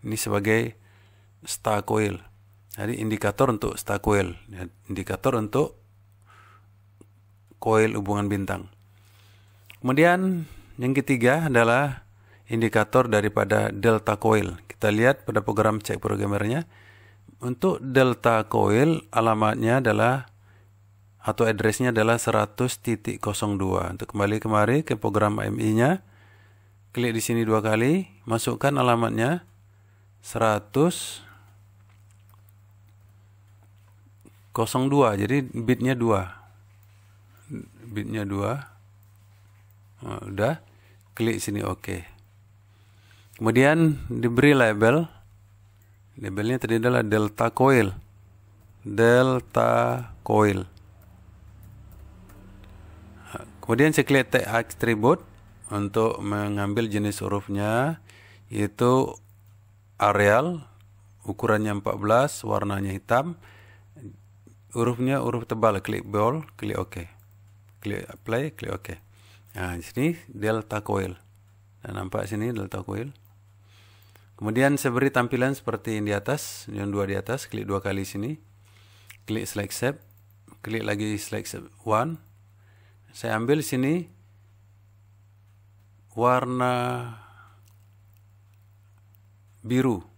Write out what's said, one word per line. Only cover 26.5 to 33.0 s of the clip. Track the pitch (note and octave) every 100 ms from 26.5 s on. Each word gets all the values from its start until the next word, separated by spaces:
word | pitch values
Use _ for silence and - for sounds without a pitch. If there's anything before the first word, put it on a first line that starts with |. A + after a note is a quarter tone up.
| _ _ _ _
klik | - A#2+ A2+
di |
sini | - A#2 A2
dua | A2
kali, | G#2+ A2 B2 F3 F#3 - -
masukkan | A#2 - - C#3+ C#3+
alamatnya | B2 A#2 A2+ A2 A#2+ E3+ - _ _ _ _ _ _ _
seratus | - A2+ A2 G#2 - C3+ D#3+ - - - - - - - - _ _ - _ _ - - - _ _ _ _ -